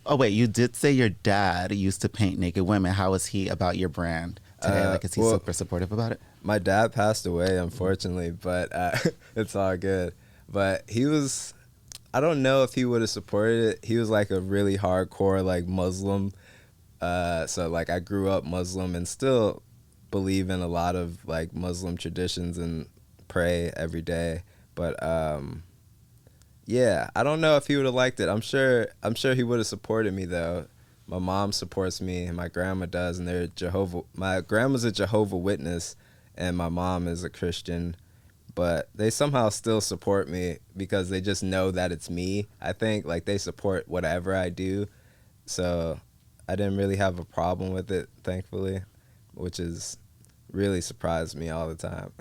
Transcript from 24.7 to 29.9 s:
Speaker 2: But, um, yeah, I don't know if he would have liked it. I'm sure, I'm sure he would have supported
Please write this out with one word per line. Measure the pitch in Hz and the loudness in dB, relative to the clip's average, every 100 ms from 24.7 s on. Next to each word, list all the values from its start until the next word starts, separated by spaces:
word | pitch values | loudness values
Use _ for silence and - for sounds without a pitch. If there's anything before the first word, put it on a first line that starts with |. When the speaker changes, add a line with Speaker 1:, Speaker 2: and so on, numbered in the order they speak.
Speaker 2:
But, | - 85 - | -6 -4 -2
um, | 80 82 78 73 71 82 - - _ _ _ - - - - - | -2 0 0 -2 -6 -10 -14 -20 _ _ _ -20 -20 -20 -20 -16
yeah, | - 120 120 85 57 | -2 2 4 4 0
I | - | 0
don't | 131 156 | 2 4
know | 160 143 | 6 6
if | - | 4
he | 143 | 2
would | |
have | 131 | 2
liked | 123 127 123 | 4 2 2
it. | 87 | 2
I'm | 104 | 2
sure, | - 139 131 120 107 - | 0 2 4 4 2 -2
I'm | 104 | -4
sure | 110 131 | 0 2
he | 127 | 2
would | 117 120 | 2 2
have | 107 | 0
supported | 101 - | -4 -2